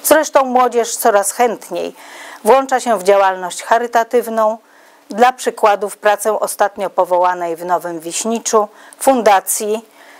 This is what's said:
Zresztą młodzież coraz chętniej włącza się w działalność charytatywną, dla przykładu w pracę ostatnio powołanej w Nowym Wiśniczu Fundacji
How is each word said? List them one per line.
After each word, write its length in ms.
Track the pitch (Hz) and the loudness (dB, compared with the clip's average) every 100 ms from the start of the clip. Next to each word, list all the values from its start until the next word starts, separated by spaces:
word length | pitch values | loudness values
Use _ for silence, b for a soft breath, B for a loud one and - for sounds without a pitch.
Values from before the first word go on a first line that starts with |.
Zresztą 420 | - 302 294 294 262 | 2 2 4 0 2
młodzież 500 | 247 247 240 226 - | 2 2 0 -2 0
coraz 360 | 240 202 196 | 2 2 0
chętniej 640 | - 240 196 - 175 170 - B B B B | 0 -2 -2 -8 -8 -8 -12 B B B B
włącza 360 | 214 262 269 254 | 2 2 2 -2
się 200 | 240 208 | 0 0
w 40 | |
działalność 600 | 185 196 190 185 180 - | 4 4 4 0 -8 -10
charytatywną, 920 | - 233 240 240 226 247 226 226 214 226 b b b b b | 0 0 2 -2 0 -2 -2 0 0 -2 b b b b b
dla 240 | 156 247 | 2 2
przykładu 560 | 247 247 226 220 202 202 | 2 -6 0 0 2 -4
w 80 | - | -2
pracę 420 | 208 208 220 208 | -2 0 -2 -2
ostatnio 500 | - - 202 - 185 | -4 -2 -4 -2 -6
powołanej 680 | - 175 180 180 180 170 165 | -2 0 2 0 -2 -6 -6
w 100 | 175 | -4
Nowym 340 | 175 175 165 | -4 -4 -10
Wiśniczu 680 | 165 - 220 226 - 226 208 B B B | -8 -6 -4 -4 0 -2 -2 B B B
Fundacji 880 | - 262 214 190 - - 214 214 226 B B | 0 2 4 2 0 -6 -4 -6 -8 B B